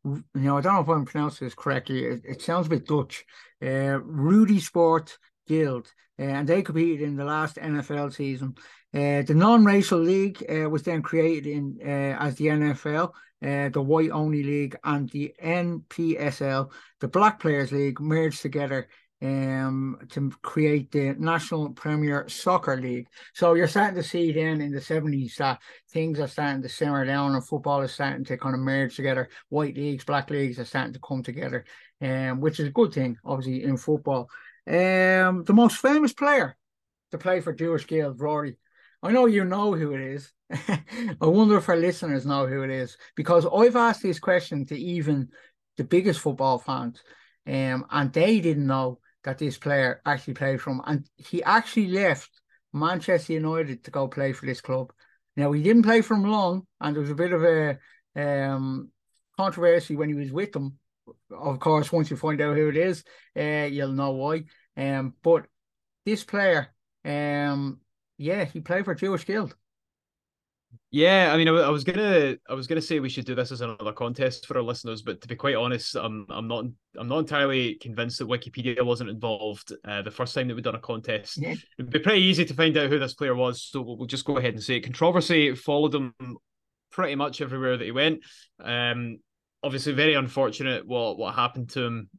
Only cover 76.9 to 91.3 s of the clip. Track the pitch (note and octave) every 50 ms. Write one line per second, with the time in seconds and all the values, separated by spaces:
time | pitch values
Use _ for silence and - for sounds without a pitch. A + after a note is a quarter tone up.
76.9 | - - A#2 A#2+ C#3 D#3+ D#3 D#3 D3+ C#3+ C#3 C#3 C3+ C3 B2 A#2 - - - A#2
77.9 | G#2+ A2+ A#2 A#2+ A#2+ - C#3 A2 B2 A#2+ - A#2 - C3 A#2+ B2+ A#2 B2+ B2 A#2+
78.9 | A#2+ A#2 B2 G#2 G#2+ G#2+ A#2+ A2+ A2 G2+ G#2+ G#2+ G#2 - - - G#2 - - G#2+
79.9 | G#2 G2+ G2+ G#2+ - - B2 A#2+ - C#3 B2+ B2+ A2+ A#2+ A#2 A#2+ A2 A#2 - -
80.9 | A#2 A2 A2 - A2 G#2 G#2 - - C#3+ D3 E3 - - - _ _ - B2+ B2
81.9 | C3 D3+ D#3 G3 A3 F#3+ F#3 F#3 F#3+ E3+ E3+ D3 C#3 C#3+ E3 D#3+ D#3 D3+ C#3+ C3+
82.9 | D3 D3 C3 B2+ - - D3 C3+ B2 B2 B2+ B2+ A#2+ B2 - - - C3+ B2 A#2
83.9 | A#2+ A2+ B2+ A2+ C3+ - - - C#3+ C3 B2 A#2+ G#2+ A2 G2+ - B2+ A#2 - -
84.9 | A#2+ - D#3+ E3+ E3+ F3+ D#3+ - E3+ D#3 D3 C#3 C3 B2+ - - C#3+ D3 D3+ D3
85.9 | C3+ C#3+ C3+ B2 A#2 - C3 B2 A#2+ - _ _ _ _ _ _ _ _ _ _
86.9 | - - F#3 C#3+ C#3+ C#3 C#3+ D3 C3+ - D3 B2+ C3 C3 C3 B2+ B2+ A#2+ A2+ G#2
87.9 | A#2 C3 D3 D#3+ D#3+ D#3 - - - - - _ _ - - - A#2+ A#2+ A#2+ A#2+
88.9 | A#2+ A#2+ A#2+ A#2 A2+ - _ _ _ _ _ _ _ _ - C#3+ C3+ C3+ - D3
89.9 | C3+ C3 D3+ D#3 D3+ C#3 C3 B2 - C#3 C3+ A2 - - C3+ C3 B2 G#2+ - G2+
90.9 | B2 B2 A#2 A2 - F#2 A2 F#2